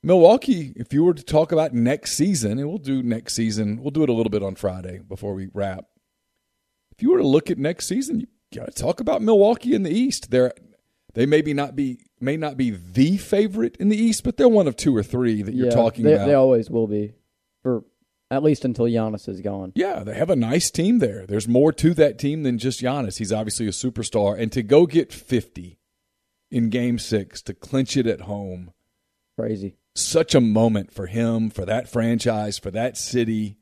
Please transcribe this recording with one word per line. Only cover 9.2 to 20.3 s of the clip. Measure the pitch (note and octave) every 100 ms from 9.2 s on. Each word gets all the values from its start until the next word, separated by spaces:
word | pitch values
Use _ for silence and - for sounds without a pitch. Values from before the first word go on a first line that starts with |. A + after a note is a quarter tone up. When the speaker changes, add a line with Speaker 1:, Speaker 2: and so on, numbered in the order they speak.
Speaker 1:
Milwaukee | G#3+ G#3+ G3+ A#3+ A#3+
in | A3
the | F#3
East. | F#3+ C4 - -
They're, | B2+ B2+ - _ _ _ _ _ A2
they | C3+
maybe | D3+ D3+ C#3+
not | C#3+ C3
be, | C3+ B2 _ _
may | B2 D#3
not | D3+ C3+
be | B2+
the | G2 F2 F#2 C#3+ G3
favorite | - G3+ G#3+ G3 A#3 -
in | G3
the | G#3+
East, | A#3 A3
but | B3 -
they're | C4
one | G#3+ D#3+
of | A#2+
two | D#3 A#2
or |
three | G#2 B2 B2 G#2+
that | G2+ B2+
you're | B2+
Speaker 2:
Yeah, |
Speaker 1:
talking | A#2 A#2 A2+
Speaker 2:
they, | A#2
Speaker 1:
about. | D#3 G2+
Speaker 2:
they | C#3+
always | C3 A#2+ G#2+
will | A#2 A2
be, | G#2 G#2 - _ _ _ _
for | C3 A#2+ - _ _ _ _
at | C3+
least | D#3 C#3
until | C3 A#2 A#2+
Giannis | A#2 A2 G#2 -
is | F#2
gone. | G2 G2 F#2+
Speaker 1:
Yeah, | - F#4+ F4+
they | G2+
have | -
a | E3+